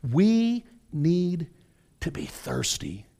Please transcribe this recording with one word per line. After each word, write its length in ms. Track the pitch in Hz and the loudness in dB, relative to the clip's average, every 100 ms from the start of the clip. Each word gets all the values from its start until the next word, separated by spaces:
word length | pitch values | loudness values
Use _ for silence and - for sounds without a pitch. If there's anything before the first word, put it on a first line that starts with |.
| 123 | 0
We 580 | 127 202 226 233 240 - - _ | 4 6 4 2 0 -6 -20 _
need 560 | 151 151 175 180 175 160 _ _ _ _ _ | 0 2 2 2 -2 -6 _ _ _ _ _
to 100 | - | -8
be 140 | - 73 | -6 -10
thirsty 800 | - - 64 - - 71 92 107 _ | -10 -6 -4 -2 -4 -6 -10 -16 _